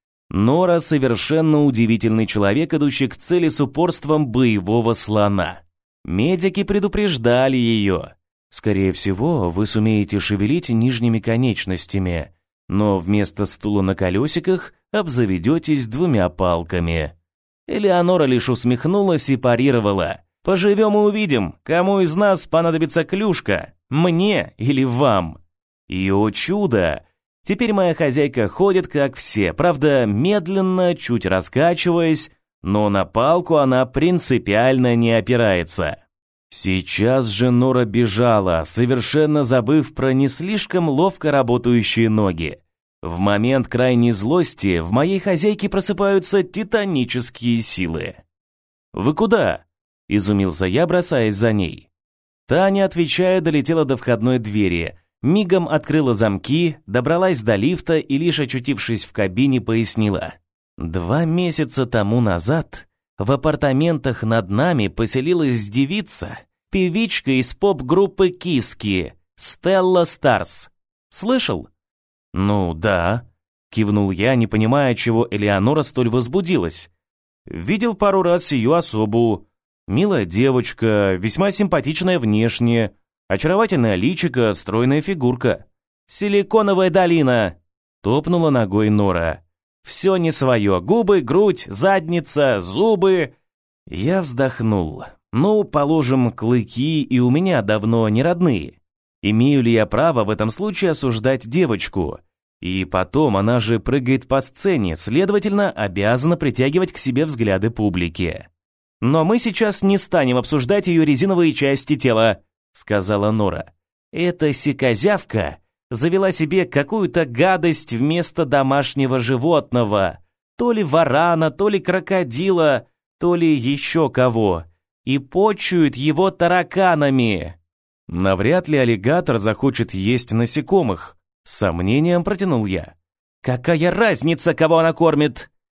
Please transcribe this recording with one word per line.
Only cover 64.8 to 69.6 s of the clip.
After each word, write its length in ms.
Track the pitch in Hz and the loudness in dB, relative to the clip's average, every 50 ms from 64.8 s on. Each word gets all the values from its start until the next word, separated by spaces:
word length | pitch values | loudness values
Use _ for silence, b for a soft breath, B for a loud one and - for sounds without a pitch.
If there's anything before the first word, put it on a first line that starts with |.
| 104 92 | 0 -2
поселилась 800 | - - 117 110 - 135 127 160 180 175 156 135 123 113 104 101 | -2 -2 -4 -2 -2 -2 0 0 0 0 0 0 0 -2 -4 -4
девица, 720 | 101 123 139 139 185 208 - - - - - - - - - _ _ _ _ _ | -2 0 0 0 -2 -6 -6 -6 -8 -8 -8 -10 -12 -16 -20 _ _ _ _ _
певичка 600 | - 196 185 180 165 214 233 - - - - 139 | -2 -2 0 0 0 -2 -2 -2 -4 -4 -2 0
из 220 | 135 127 127 - - | 0 0 0 -2 -2
поп-группы 760 | - - 202 190 135 135 127 - 185 202 196 - - 190 180 | -2 0 0 0 0 -2 0 2 2 2 2 2 0 0 0
Киски, 840 | 180 - - 180 170 127 107 - - - - 104 98 90 82 64 - _ _ _ _ | 0 -4 -6 -2 -2 -2 -2 -2 -4 -6 -4 -2 -2 -2 -4 -6 -10 _ _ _ _
Стелла 680 | - - - - - | -10 -8 -8 -6 -4